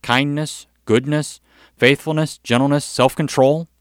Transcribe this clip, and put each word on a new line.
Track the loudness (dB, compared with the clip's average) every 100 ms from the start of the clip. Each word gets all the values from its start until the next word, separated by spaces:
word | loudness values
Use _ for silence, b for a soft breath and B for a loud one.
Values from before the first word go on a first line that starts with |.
kindness, | 0 0 0 -4 -6 -10 -20 _
goodness, | 0 0 2 -4 -4 -12 b b b b
faithfulness, | 2 2 -2 -2 -4 -6
gentleness, | -2 0 2 0
self-control. | -4 0 0 0 -4 2 2 2 -6 _